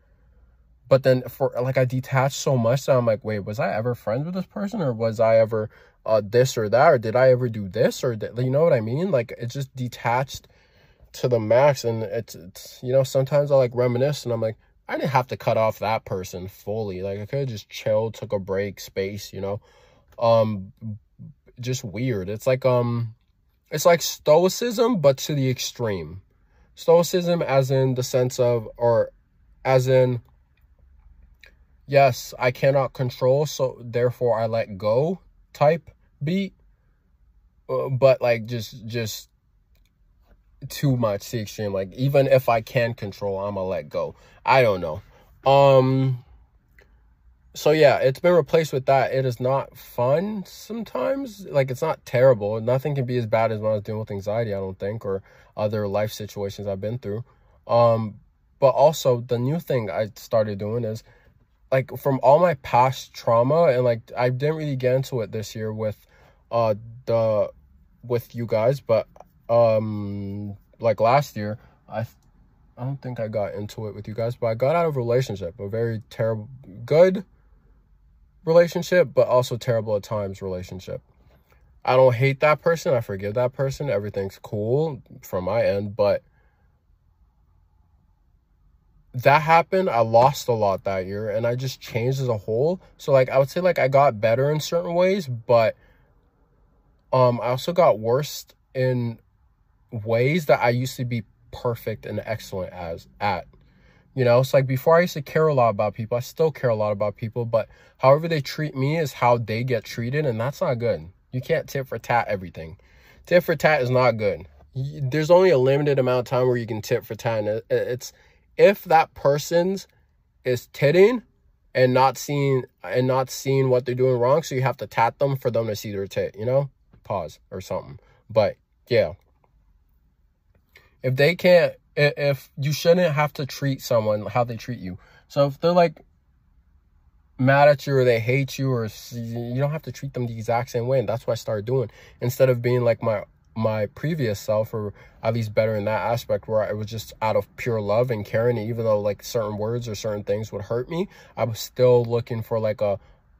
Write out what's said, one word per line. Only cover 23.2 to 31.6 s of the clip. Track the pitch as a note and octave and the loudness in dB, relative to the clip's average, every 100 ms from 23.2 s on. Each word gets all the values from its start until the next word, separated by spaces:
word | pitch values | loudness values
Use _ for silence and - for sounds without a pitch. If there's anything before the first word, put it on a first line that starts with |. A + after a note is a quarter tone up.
| _ _ _ _ - | _ _ _ _ -10
it's | D#3 | 0
like | F3+ E3+ | 4 4
stoicism, | - - - D#3 F#3 - A#3+ A3 A#3+ A3 | 2 -4 4 4 4 0 -4 0 0 4
but | C#3+ C3+ | 2 2
to | - | -2
the | D3 C3 | -2 -2
extreme. | B2+ - - A2+ F#2+ D2+ F#2+ _ _ _ _ _ | -2 -6 -6 -6 -6 -8 -16 _ _ _ _ _
Stoicism | - - E3+ F3 F#3 F3 E3+ | -6 4 4 4 -2 0 -2
as | D3+ C3+ C3 | 0 0 2
in | C3+ C3 B2+ | 2 2 0
the | |
sense | B2 C3 B2+ - | 0 0 0 0
of, | A#2+ A#2+ G#2+ - | 0 0 -4 -2
or | A#2+ A2+ G#2 _ _ _ _ _ | 2 2 0 _ _ _ _ _
as | B2+ C3 B2+ | 2 2 4
in, | C3 B2+ B2 - _ _ _ _ _ _ _ _ _ _ _ - _ | 4 4 0 -8 _ _ _ _ _ _ _ _ _ _ _ -20 _